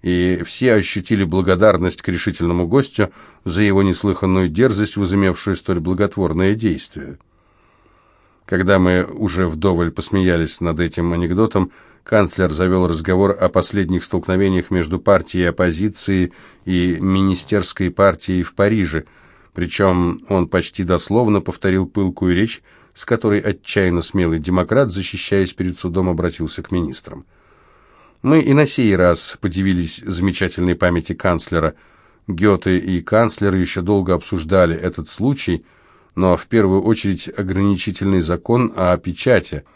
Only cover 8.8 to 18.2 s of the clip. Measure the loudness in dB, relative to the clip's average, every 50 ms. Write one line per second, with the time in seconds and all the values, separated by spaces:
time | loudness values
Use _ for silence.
8.8 | 4 4 4 2 0 -2 -4 -4 -4 -2 0 0 -2 -2 -2 0 0 0 2 2
9.8 | 0 -2 -2 -6 -6 -2 0 0 2 2 2 2 0 -2 -4 -4 -4 -4 -2 0
10.8 | -2 -2 -2 -2 -2 -2 -2 -2 -2 -2 0 0 0 2 2 0 0 -2 -4 -14
11.8 | -20 _ _ _ _ 0 2 2 2 2 0 0 0 0 0 0 0 2 2 2
12.8 | 2 0 0 -2 0 0 2 2 4 2 2 2 0 0 0 0 -2 -2 -2 -2
13.8 | -2 0 -2 -4 -4 -4 -6 -4 -2 -2 0 0 2 2 0 0 -2 -2 -2 -2
14.8 | -2 -2 -4 -2 2 2 2 2 2 -2 -4 -2 -2 0 0 0 0 0 0 -2
15.8 | -4 -4 -4 -6 -4 -2 0 0 0 -2 -4 -10 -20 -20 -20 _ -6 -2 -2 0
16.8 | 0 0 -2 0 0 0 2 2 2 0 0 -2 -4 -2 -2 -2 -2 -2 -4 -4
17.8 | -4 -2 0 2 4 4 4 2